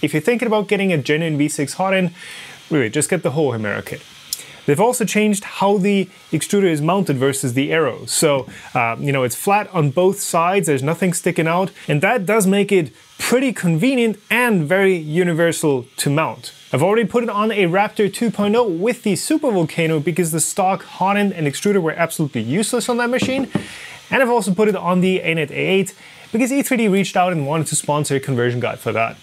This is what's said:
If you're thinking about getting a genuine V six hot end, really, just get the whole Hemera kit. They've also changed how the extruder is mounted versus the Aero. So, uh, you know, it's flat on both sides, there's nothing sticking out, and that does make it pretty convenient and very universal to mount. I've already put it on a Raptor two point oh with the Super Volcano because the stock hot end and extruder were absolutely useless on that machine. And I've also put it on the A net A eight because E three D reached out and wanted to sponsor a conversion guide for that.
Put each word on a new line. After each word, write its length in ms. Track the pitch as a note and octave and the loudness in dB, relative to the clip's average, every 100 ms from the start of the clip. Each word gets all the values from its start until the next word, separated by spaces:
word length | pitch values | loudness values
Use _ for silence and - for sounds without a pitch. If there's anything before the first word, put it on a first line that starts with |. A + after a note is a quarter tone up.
If 140 | D3+ | 0
you're 80 | D#3 | 0
thinking 260 | D3+ A#3+ A#3 | 0 0 0
about 200 | G#3+ G3+ | 0 0
getting 220 | G3+ G3 | 0 2
a 60 | E3+ | 0
genuine 400 | B2+ D3+ E3 D3+ | 0 0 0 0
V 140 | D3 | -2
six 240 | - C#3+ | -2 -6
hot 180 | - F#3+ | -2 0
end, 220 | F#3+ F3+ F3 - - - - - | 0 0 -4 -18 -18 -18 -20 -4
really, 180 | D#3 A2+ | 0 0
just 220 | C#3+ C#3+ | -2 -2
get 120 | F3+ | -2
the 100 | E3+ | -2
whole 200 | C#3 D3 | 0 -2
Hemera 320 | A#2 G#2+ G#2+ | -2 -4 -6
kit. 180 | G2+ A#2 - - - - - - | -8 -12 -16 -20 -12 -12 -12 -10
They've 140 | - C#3+ | 0 2
also 260 | A3 B3 | 2 2
changed 380 | A3 G#3+ G#3+ G3+ | 0 0 2 0
how 360 | - - G3 G#3 | -4 -2 0 2
the 300 | F#3+ G3 F3+ - - | 2 0 -2 -8 -6
extruder 400 | D#3+ - G3+ G3 | -4 0 2 2
is 100 | D#3 | 2
mounted 360 | D3+ F#3+ F3+ C3+ | 0 0 0 0
versus 380 | C3+ C3 C3+ | 0 0 -2
the 180 | A#2+ C#3+ | 0 0
Aero. 340 | D#3+ D3 G#2+ A2+ | 0 0 -2 -6
So, 400 | - D#3+ C#3 B2+ - - C3 | 0 2 2 -2 -14 -6 -2
uh, 180 | A#2 A#2 | -2 -2
you 140 | C#3+ | -2
know, 140 | C#3 | 0
it's 100 | B2+ | 0
flat 340 | - - G3+ G3+ | -2 0 0 0
on 160 | F#3 D3 | 0 0
both 300 | C3+ F3+ G3 | 2 2 0
sides, 480 | - F3 E3+ G3 E3 | -2 0 2 0 0
there's 160 | C#3 | 0
nothing 300 | C3+ E3 F#3+ | 0 0 -2
sticking 340 | E3+ - E3 D#3+ | 0 -2 0 0
out, 240 | E3+ F#3+ - - | 0 -2 -6 -2
and 120 | D3 | 0
that 260 | F#3+ B3 F3+ | 2 0 0
does 200 | A3 F#3+ | 2 4
make 240 | G3 G3+ | 2 2
it 220 | G3 D3 - - - | 2 0 -8 -20 -10
pretty 340 | - A#3+ C4+ | 0 2 2
convenient 680 | G#3+ F3 D#3+ A#3 C4+ A#3 G#3 - | 0 0 2 2 2 0 -2 -2
and 320 | A3 B3 G3+ | 0 2 2
very 320 | D3 F#3 G3 | 2 2 4
universal 920 | F3+ D#3 D#3 F3+ D#3+ E3+ D#3+ D#3+ C3+ A#2+ - | 2 0 0 2 2 2 2 0 0 -4 -4
to 140 | - | 0
mount. 420 | C#3+ D3+ A2+ - - - | 0 0 -4 -14 -20 -4
I've 80 | C3 | 0
already 280 | E3+ G#3+ A3 | 2 2 2
put 160 | A#3 | 0
it 40 | A#3 | 0
on 220 | G3+ G#3+ | 0 0
a 140 | G#3 | 2
Raptor 500 | F#3 F3+ G#3 - G3+ | 2 2 0 0 -2
two 160 | - A#3 | 0 -2
point 240 | - G3+ | 0 2
oh 80 | A3 | 2
with 400 | A#3+ E3 G#3 B3 | 2 0 -2 -2
the 140 | - F#3 | -2 -2
Super 340 | - D#4 D4 | 0 0 2
Volcano 480 | G3 D#3+ - E3 D#3+ | 0 0 0 0 0
because 320 | D3+ E3 F3 | 0 0 0
the 80 | D#3+ | 0
stock 460 | - - F#3+ F#3+ | -4 0 0 0
hot 320 | - - F#3 G3+ | -6 -4 0 2
end 160 | G3+ | 0
and 160 | F3 D3+ | 0 -4
extruder 340 | C#3 G#3 G3+ | -2 0 2
were 120 | D#3+ | 0
absolutely 480 | D3+ E3+ - D3+ B2 | 0 -2 0 -4 -2
useless 460 | A2 D#3 A3+ B3 A3 | -2 -2 0 -2 -2
on 100 | A#3+ | -2
that 120 | A#3+ | 0
machine. 400 | B3 - C4 C4 - - - - - - | 0 0 -2 -2 -4 -6 -16 -18 -20 -4
And 100 | G3+ | 0
I've 80 | B3+ | 2
also 240 | A#3+ G3+ | 2 0
put 140 | F3+ G#3+ | 2 2
it 80 | F#3 | 2
on 240 | F3 F3+ | 0 2
the 220 | F#3 F#3 | 2 2
A 120 | - | 0
net 160 | E3 D3 | -2 -2
A 40 | |
eight 380 | C#3 D3 F#3+ F#3+ - - - - | -2 0 0 0 -6 -20 -20 -6
because 220 | A3+ B3 | -2 0
E 100 | C#4 | 0
three 140 | - B3+ | 0 2
D 100 | A3+ | 2
reached 300 | F#3+ F#3+ G3 | 2 2 2
out 160 | F3+ | 2
and 160 | F3 C#3 | 0 -2
wanted 180 | D#3+ D3 | -2 -2
to 80 | |
sponsor 400 | D3 - D3 D3 | -4 -2 -2 0
a 60 | C#3 | -2
conversion 400 | C3+ B2+ A#2+ B2 | -2 0 0 0
guide 180 | A2+ A2 | -4 -4
for 140 | - | -4
that. 240 | A2 A2+ A2 | -2 -2 -4